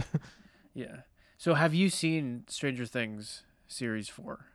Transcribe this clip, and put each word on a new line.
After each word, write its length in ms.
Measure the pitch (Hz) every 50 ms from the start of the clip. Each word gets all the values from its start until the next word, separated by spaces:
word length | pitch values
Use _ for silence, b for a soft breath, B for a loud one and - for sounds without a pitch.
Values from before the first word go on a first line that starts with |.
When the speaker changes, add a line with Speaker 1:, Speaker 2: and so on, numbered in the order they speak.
| -
Speaker 1:
<laughs> 40 | - - - B B B B B B B B B B B
Speaker 2:
Yeah. 260 | 131 120 - - 131 - _ _ b b b b
So 160 | b - 170 160
have 220 | 143 160 165 151
you 120 | 175 196
seen 580 | 185 - - 165 160 160 160 143 123 120 120 -
Stranger 400 | - - - 143 139 127 123 120
Things 560 | 110 - 123 117 107 107 107 107 - - - - _ _ _ _
series 420 | - - - 127 117 110 107 104 -
four? 380 | - - - - - - - -